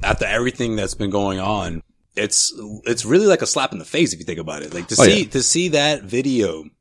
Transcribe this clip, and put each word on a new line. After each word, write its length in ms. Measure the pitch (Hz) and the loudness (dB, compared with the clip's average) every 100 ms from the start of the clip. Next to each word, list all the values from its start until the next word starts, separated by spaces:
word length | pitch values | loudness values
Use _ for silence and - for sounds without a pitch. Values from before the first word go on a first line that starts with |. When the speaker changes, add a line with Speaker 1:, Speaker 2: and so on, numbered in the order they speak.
Speaker 1:
after 220 | 98 110 104 | 0 0 0
everything 500 | 110 123 - 120 107 | 0 -2 -2 -2 -2
that's 180 | 98 - | -4 -4
been 140 | 104 | -2
going 300 | 101 98 95 | 0 0 -2
on, 420 | 95 107 87 82 - _ _ - | -2 -2 -4 -8 -12 _ _ -6
it's, 380 | 104 - - - 104 107 110 | -2 0 -2 -4 -12 -8 -4
it's 200 | 117 110 | -4 2
really 200 | 165 208 | 4 6
like 140 | 185 | 4
a 60 | 143 | 2
slap 240 | - 135 | -2 -4
in 80 | 92 | -6
the 60 | 78 | -4
face 280 | 151 156 | 0 0
if 60 | 82 | 0
you 60 | 82 | -8
think 140 | 82 | -8
about 220 | 78 76 | -8 -10
it. 100 | 76 | -10
Like, 140 | 87 87 | -10 -2
to 60 | 113 | 6
Speaker 2:
Oh, 40 | |
Speaker 1:
see, 200 | - 208 | 6 6
Speaker 2:
yeah. 60 | 160 | 2
Speaker 1:
to 120 | 139 | -2
see 260 | 120 165 180 | 0 0 0
that 340 | 151 147 147 | 2 2 0
video 600 | 98 117 135 127 98 80 76 _ | -2 -2 0 2 0 -2 -12 _